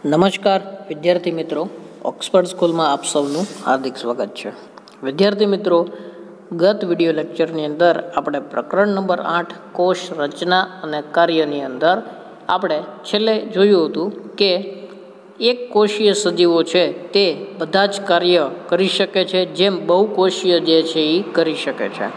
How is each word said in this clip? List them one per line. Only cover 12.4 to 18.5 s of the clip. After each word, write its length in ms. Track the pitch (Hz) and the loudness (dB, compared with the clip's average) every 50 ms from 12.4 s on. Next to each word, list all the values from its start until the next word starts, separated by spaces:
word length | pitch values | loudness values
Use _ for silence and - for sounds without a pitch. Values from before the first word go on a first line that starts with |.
| - - | -4 -2
આપણે 300 | 180 185 190 175 156 151 | -2 -2 0 -2 -2 -4
છેલ્લે 600 | 151 - - - - - - 208 220 220 220 214 | -4 -8 -16 -16 -8 -4 -2 0 2 0 0 0
જોયું 500 | - - - 180 196 208 202 175 156 147 | -4 -4 2 4 6 6 6 6 4 2
હતું 460 | - 156 165 208 - - - - - | 0 -4 -4 -4 -6 -10 -14 -16 -2
કે 400 | - 202 196 175 185 202 - - - - - - - - - - - - - - - | 0 2 2 2 0 -2 -6 -12 -14 -16 -18 -18 -20 -20 -20 -20 -20 -20 -20 -10 -2
એક 300 | 226 240 247 240 - - | 0 0 0 0 -6 0
કોષીય 440 | - 208 214 202 208 - 220 202 190 | 2 2 2 2 2 2 2 2 2
સજીવો 500 | 202 - 180 170 165 180 170 170 170 160 | 2 0 -2 2 4 4 4 4 4 2
છે 280 | - - 180 170 143 | 2 2 2 2 2
તે 440 | 127 - - - - 196 202 175 147 127 - - - | -2 -8 -12 -2 2 2 2 2 0 -4 -8 -12 -8
બધા 280 | - 165 156 180 190 202 | -8 -6 0 2 2 2
જ 160 | 202 202 202 | 2 0 -4
કાર્ય 480 | 196 - 175 170 175 175 180 170 147 131 | 0 2 2 2 4 4 4 4 2 0